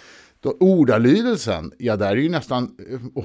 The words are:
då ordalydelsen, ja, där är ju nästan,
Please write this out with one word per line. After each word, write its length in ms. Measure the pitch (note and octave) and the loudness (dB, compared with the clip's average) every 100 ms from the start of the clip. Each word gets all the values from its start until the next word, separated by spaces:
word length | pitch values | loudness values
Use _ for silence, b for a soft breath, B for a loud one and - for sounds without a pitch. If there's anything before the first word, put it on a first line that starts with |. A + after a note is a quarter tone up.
| B B B _ | B B B _
då 180 | C3 - | -8 0
ordalydelsen, 1120 | F#3 F#3 B2+ A2 A#2+ G3 A#3+ A3 A2+ E2+ D#2+ - | 2 4 4 4 4 4 2 -2 -4 -6 -6 -6
ja, 180 | A#2+ G#2+ | -4 0
där 160 | G2+ | 0
är 40 | A2 | 0
ju 140 | D#3 | 0
nästan, 480 | E3 - B2+ B2 - - B2+ B2 - | -2 -4 -4 -4 -10 -14 -14 -12 -8